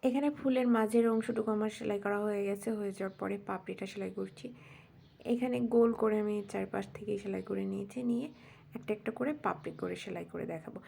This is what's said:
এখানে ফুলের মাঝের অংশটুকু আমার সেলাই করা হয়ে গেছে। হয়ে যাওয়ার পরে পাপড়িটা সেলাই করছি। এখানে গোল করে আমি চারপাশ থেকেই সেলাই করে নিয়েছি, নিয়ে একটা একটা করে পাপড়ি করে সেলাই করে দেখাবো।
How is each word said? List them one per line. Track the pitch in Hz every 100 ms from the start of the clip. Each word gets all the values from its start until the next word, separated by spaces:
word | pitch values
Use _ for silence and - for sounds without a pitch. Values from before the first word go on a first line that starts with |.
এখানে | 262 254 294
ফুলের | 294 269 254 247
মাঝের | 233 220 233 233
অংশটুকু | 226 220 220 220
আমার | 214 214
সেলাই | 214 220 202
করা | 202 202
হয়ে | 208 202
গেছে। | 202 202 214
হয়ে | 214 208
যাওয়ার | 190 196 190
পরে | 196 202 202
পাপড়িটা | 190 - 185 190
সেলাই | 202 190
করছি। | 185 190 - 247 - - - - - - -
এখানে | - 240 247 247
গোল | 233 233 233
করে | 233 220 214
আমি | 208 208 202
চারপাশ | 196 196 196 196
থেকেই | - 208 202
সেলাই | 202 190
করে | 190 196
নিয়েছি, | 196 196 202 254
নিয়ে | 247 240 294 - - - -
একটা | - -
একটা | 214 -
করে | 226 254
পাপড়ি | 302 196 175 - 160
করে | 180 180
সেলাই | - 175
করে | 170 175 165
দেখাবো। | 165 160 190